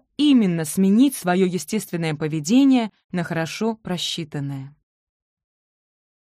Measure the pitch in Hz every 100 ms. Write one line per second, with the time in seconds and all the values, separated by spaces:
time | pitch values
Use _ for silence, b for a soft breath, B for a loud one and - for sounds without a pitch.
0 | _ - 294 262 196 170 156 - 190 214
1 | 277 - 180 180 185 175 - 220 - 170
2 | 165 151 160 156 147 247 277 262 220 _
3 | _ 180 165 165 160 - 220 226 - 175
4 | - - 151 147 139 139 135 _ _ _
5 | _ _ _ _ _ _ _ _ _ _
6 | _ _